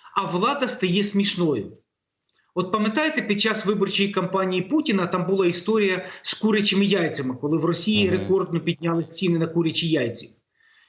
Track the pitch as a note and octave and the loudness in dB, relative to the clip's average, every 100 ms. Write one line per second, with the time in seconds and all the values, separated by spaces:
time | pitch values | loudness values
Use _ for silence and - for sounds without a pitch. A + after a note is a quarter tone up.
0 | - G3 F3+ F3 A#3 C#4+ B3 - F#3 F#3+ | -6 -4 -2 0 0 0 -2 0 0 2
1 | G3+ G3+ G3 F3 E3 A#2+ - - _ _ | 2 0 0 0 0 0 -4 -14 _ _
2 | _ _ _ _ _ F3+ F#3 G#3+ A3 D4+ | _ _ _ _ _ -6 -2 0 0 0
3 | D#4 D#4 F#3+ G#3 A3 G#3 F#3 G#3+ G3 - | 0 -2 -2 0 0 0 0 0 0 0
4 | G3 G3 F3+ F#3+ F#3+ F#3 F3+ D#4 D4 G3 | 0 0 -2 -2 0 -2 0 0 2 0
5 | F3 F3+ E3+ G3 F3 F3 - A3 G3 F3+ | 0 -2 0 2 2 0 0 2 2 0
6 | - - - - G#3+ G#3+ G3+ F#3 G3+ F#3+ | -6 -10 -8 -2 2 2 2 2 2 2
7 | D#3+ D3 C3 B2+ D3 D#3+ D#3+ E3+ G#3+ G#3 | 0 -2 -4 -4 -2 0 0 0 0 2
8 | F#3+ F#3 G3 F#3 F3+ E3 F3 E3 E3+ E3 | 2 0 2 0 0 -2 -2 -2 -2 -2
9 | D#3+ - F3+ E3 D#3+ E3+ D#3+ - E3 D3+ | -2 -2 0 0 0 0 0 0 0 0
10 | A#2 - - _ _ _ _ _ | 0 -4 -12 _ _ _ _ _